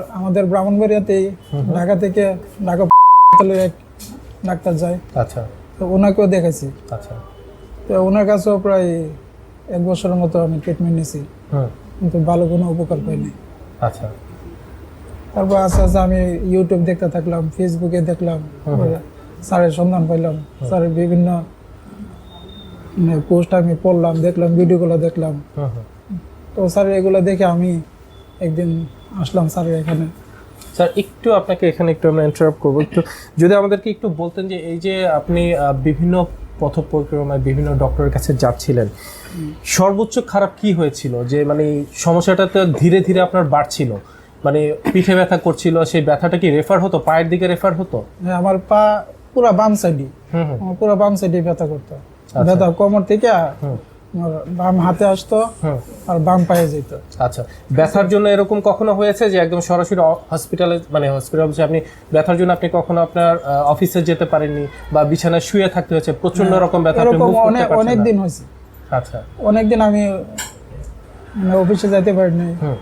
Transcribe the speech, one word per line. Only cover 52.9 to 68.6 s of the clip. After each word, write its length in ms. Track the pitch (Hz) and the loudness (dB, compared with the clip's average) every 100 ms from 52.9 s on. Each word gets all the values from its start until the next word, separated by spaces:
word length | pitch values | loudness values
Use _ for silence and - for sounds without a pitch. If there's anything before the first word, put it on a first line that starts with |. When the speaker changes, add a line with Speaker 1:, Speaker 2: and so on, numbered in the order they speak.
| 208 | 2
Speaker 1:
থেকে 260 | 190 208 233 | 2 2 4
Speaker 2:
হুম। 460 | 190 160 - 143 120 - - - | 2 0 -4 -6 -8 -10 -20 -12
Speaker 1:
আমার 180 | 175 170 156 147 | -8 -6 -6 -8
বাম 320 | 175 180 185 | -4 0 2
হাতে 260 | 175 175 202 | 2 2 2
আসতো 400 | 190 - 214 175 - | 0 0 0 0 -4
Speaker 2:
হুম। 140 | 160 131 - - - | -4 -4 -8 -12 -4
Speaker 1:
আর 120 | 175 | 0
বাম 260 | 156 180 175 | 2 2 4
পায়ে 220 | 175 160 | 2 0
যেত। 300 | 147 139 139 - - | -2 -8 -14 -12 -4
Speaker 2:
আচ্ছা, 260 | 123 - 117 - - | -4 -4 -12 -14 -2
ব্যথার 380 | 135 156 202 190 | 0 2 2 2
জন্য 200 | 202 208 | 2 4
এরকম 320 | 202 202 208 | 2 2 0
কখনো 320 | 208 202 220 | 0 2 0
হয়েছে 360 | 196 208 202 220 | 2 0 2 2
যে 80 | 185 | 2
একদম 220 | 170 175 | 0 0
সরাসরি 400 | 170 175 175 180 | 0 0 0 2
অ-, 160 | 160 165 - | 2 2 -4
হসপিটালে, 500 | 160 - 170 175 170 165 | -8 -4 -2 0 -2 -2
মানে, 180 | 151 139 | -2 0
হসপিটাল 380 | 135 127 160 160 | -2 -2 -2 0
বলছে, 160 | 147 | 0
আপনি 180 | 156 160 160 - - | 0 0 -4 -12 -2
ব্যথার 260 | 156 160 175 | 0 2 2
জন্য 160 | 180 | 2
আপনি 160 | 175 170 | 0 0
কখনো 280 | 175 165 170 | -2 0 0
আপনার, 360 | 165 175 170 170 | 0 2 2 2
আহ, 200 | 139 143 | 0 0
অফিসে 380 | 143 151 180 180 | 2 2 0 0
যেতে 240 | 165 165 160 | 0 0 0
পারেননি 420 | 156 151 147 143 - - | 0 0 -4 -6 -10 -2
বা 100 | 156 | 0
বিছানায় 380 | 151 160 170 170 | 2 0 0 0
শুয়ে 260 | - 202 190 | 0 0 0
থাকতে 280 | 180 - 160 | -2 -2 -2
হয়েছে, 180 | 160 | -2
প্রচণ্ড 360 | - 180 180 190 | -2 -2 0 2
Speaker 1:
হ্যাঁ, 140 | 185 | 2
Speaker 2:
রকম 200 | 175 175 | 2 2
ব্যথা, 180 | 160 - | 2 2
আপনি 120 | 240 | 4
Speaker 1:
এরকম 120 | - 240 | 4 4
Speaker 2:
মুভ 100 | 226 | 4
করতে 120 | 220 | 2
Speaker 1:
অনেক, 140 | 240 | 2
Speaker 2:
পারছেন 160 | 233 220 | 2 2
Speaker 1:
অনেক 200 | 226 240 | 2 2
Speaker 2:
না? 60 | |
Speaker 1:
দিন 160 | 220 202 | 2 2
হয়েছে। 240 | 185 - - - | -2 -6 -14 -20